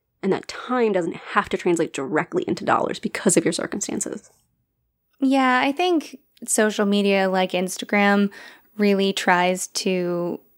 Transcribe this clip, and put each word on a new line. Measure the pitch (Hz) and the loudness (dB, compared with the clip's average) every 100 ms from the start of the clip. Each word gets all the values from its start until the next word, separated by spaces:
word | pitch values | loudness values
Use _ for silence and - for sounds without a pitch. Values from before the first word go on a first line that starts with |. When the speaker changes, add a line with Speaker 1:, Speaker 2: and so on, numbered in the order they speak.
| _ _ | _ _
Speaker 1:
and | 196 | -2
that | 165 - | -2 -4
time | - - 254 226 | -12 -4 0 2
doesn't | 190 170 - | 0 -2 -6
have | - 214 196 | -4 -2 -2
to | 190 | -2
translate | 185 170 160 | 0 0 0
directly | - 135 147 165 - - | -4 -2 -2 -2 -4 -4
into | - - | -4 0
dollars | - - - | 0 0 -4
because | - - - 170 | -8 -2 2 2
of | 160 | 0
your | |
circumstances. | 170 - 208 - - - - - _ _ _ _ _ _ _ _ - | -2 -6 -6 -6 -6 -6 -10 -16 _ _ _ _ _ _ _ _ -4
Speaker 2:
Yeah, | 269 269 262 254 | 0 2 4 2
I | 269 | 0
think | 277 359 339 - - _ - 240 | 0 2 0 -2 -14 _ -18 -4
social | - 214 202 202 | 0 2 2 0
media | 202 202 196 190 | 2 2 2 2
like | 185 185 | 2 0
Instagram | 180 180 - - 208 202 202 202 - - - _ - | 0 -4 -6 -2 2 4 4 2 -2 -20 -20 _ 0
really | 208 196 196 | 2 4 2
tries | 196 - 180 180 185 - | 0 2 4 4 0 -4
to | - 196 185 175 175 175 - _ | -4 -2 -2 -2 -2 -4 -6 _